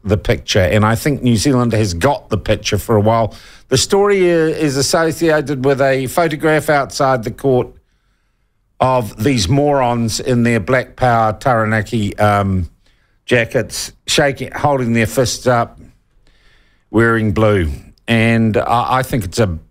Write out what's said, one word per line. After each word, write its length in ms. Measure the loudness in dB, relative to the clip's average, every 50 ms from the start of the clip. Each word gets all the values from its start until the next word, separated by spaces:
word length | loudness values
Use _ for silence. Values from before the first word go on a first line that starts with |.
| -2
the 140 | -2 -2
picture. 420 | 0 0 -2 -2 -2 -4 -2 0 2
And 260 | 2 2 2 2 2
I 120 | 2 0
think 260 | 0 0 -2 -2 0 0
New 140 | 2 2
Zealand 360 | 2 2 2 2 2 2 0 0
has 220 | 0 0 -2 -2
got 340 | 0 0 0 0 -2 -4 -6
the 80 | -6
picture 400 | -6 -2 -2 -2 -2 -2 -4 -4
for 200 | -4 -2 0 0
a 40 | 2
while. 360 | 4 4 2 2 0 -2 -6 -12 -20 -20 -20 -20 -6 _
The 100 | 0 0
story 440 | 0 2 2 2 2 2 2 2 2
i-, 120 | 2 2
is 420 | 2 0 0 0 -2 -2 -2 -2
associated 880 | -2 -2 0 0 0 0 0 0 0 0 2 2 2 0 -2 -4 -2 0
with 160 | 0 2 2
a 280 | 2 2 2 0 -2 -2
photograph 600 | -2 0 0 0 -2 -2 0 0 2 2 2 0
outside 540 | 0 0 0 -2 -4 -2 0 0 0 0 -2
the 80 | -6
court 380 | -10 -4 -2 0 0 0 0 -2 -8 -18 _ _ _ _ _ _ _ _ _ _ _ _ _ _ _ _ _ _ _ _
of 420 | 0 2 2 0 -2 -4 -6 -4 -2
these 260 | 0 0 0 0 0
morons 680 | 0 2 2 2 2 2 2 0 0 0 -2 -4 -4 -4
in 240 | -2 0 0 2 2
their 160 | 2 0 0
Black 380 | -2 -2 -4 -4 -4 -6 -6
Power 380 | -2 0 0 2 2 0 0 -2
Taranaki, 840 | -2 -2 0 0 0 0 0 0 -2 -2 -2 -4 -4 -4 -4 -2 0
um, 500 | 0 2 2 2 0 0 0 -2 -4 -6 -10 _ _ _ _ _ _ _ _ _ _
jackets, 680 | 0 0 0 0 0 -2 -4 -4 -4 -8 -10 -12 -12 -14 _ _ -2
shaking, 420 | 0 2 2 0 0 -4 -8 -10
holding 420 | -6 -2 0 0 0 0 0 0 0
their 140 | 0 0
fists 400 | 0 0 0 0 0 -2 -2 0
up, 320 | 0 0 0 0 -4 -8 -16 -20 -20 _ _ _ _ _ _ _ _ _ _ _ _ _ _ _ _ _ _ _ _
wearing 400 | 0 2 2 4 2 2 0 0
blue. 400 | 0 2 2 2 2 2 0 -2 -4 -8 -12 -20 -20 _ _ 0
And 480 | 0 2 2 2 2 2 2 2 2
I, 420 | 0 0 0 0 0 0 0 0 -2
I 40 | -2
think 180 | -2 -4 -4 -4
it's 160 | -4 -2 0
a 180 | 0 0 -2 -6 -10 _